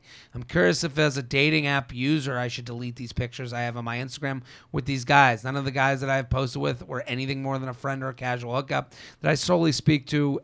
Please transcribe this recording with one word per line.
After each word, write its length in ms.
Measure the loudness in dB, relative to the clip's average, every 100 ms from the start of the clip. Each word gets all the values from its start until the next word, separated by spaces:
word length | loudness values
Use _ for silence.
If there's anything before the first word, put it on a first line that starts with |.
| _ -20 -16
I'm 80 | -14
curious 400 | -2 4 4 4
if 120 | 0 2
as 200 | 2 2
a 40 |
dating 440 | -2 2 4 4 2
app 260 | 0 -2
user, 440 | -2 0 0 0 -2
I 100 | -4
should 160 | -6
delete 320 | -8 -8 -8 -8
these 160 | -8
pictures 400 | -4 -6 -6 -8
I 80 | -4
have 160 | -4 -4
on 80 |
my 140 | -6 -6
Instagram 420 | -6 -6 -6 -6 -10 -18 -8
with 140 | -6 -2
these 180 | -2
guys. 400 | 4 8 8 6
None 100 | -2
of 120 | -4 -2
the 40 |
guys 300 | 0 2 2
that 80 | 0
I 80 | -2
have 140 | 0
posted 320 | -2 -2 -2
with 200 | -4 -4 -8
were 160 | -10 -6
anything 360 | -4 -4 -4
more 160 | -4 -4
than 100 | -6
a 60 |
friend 280 | -8 -6 -4
or 60 | -6
a 60 |
casual 420 | -6 -4 -4 -4 -4
hookup 380 | -2 -4 -6 -12 -20 -4
that 100 | 0
I 40 |
solely 360 | 0 2 4 4
speak 340 | 2 4 2 2
to, 340 | 0 0 0